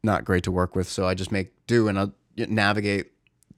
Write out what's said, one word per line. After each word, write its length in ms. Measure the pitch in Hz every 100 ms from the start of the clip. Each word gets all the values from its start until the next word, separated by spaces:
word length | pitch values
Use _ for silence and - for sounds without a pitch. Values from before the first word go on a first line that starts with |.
not 220 | 110 92 -
great 180 | 92
to 80 | 95
work 240 | 90 90 95
with. 140 | 92
So 180 | - 92
I 60 |
just 180 | 92 95
make 220 | 98 95 _ -
do, 200 | 117 107
and 100 | 98
I'll 160 | 98 - _ -
navigate 760 | 117 110 101 104 101 101 - _ _ _ _